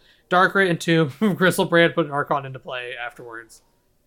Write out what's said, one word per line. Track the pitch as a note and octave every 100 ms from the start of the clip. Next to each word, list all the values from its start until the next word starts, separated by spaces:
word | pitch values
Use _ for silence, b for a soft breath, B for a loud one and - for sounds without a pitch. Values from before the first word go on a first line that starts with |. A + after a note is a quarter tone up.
| b b b
Dark | F3+ F#3 G3
Rit | F#3+
and | E3+
Tomb, | - E3 D3
<laughs> | -
Griselbrand, | G#3+ F3 F3+ F3+ F3+ E3+ E3+ E3+
put | D3
an |
Archon | C#3+ C#3 D3 C3+
into | C3
play | F3 B2+ B2 B2
afterwards. | A#2+ - A#2+ A2+ A2+ - _ _ _ _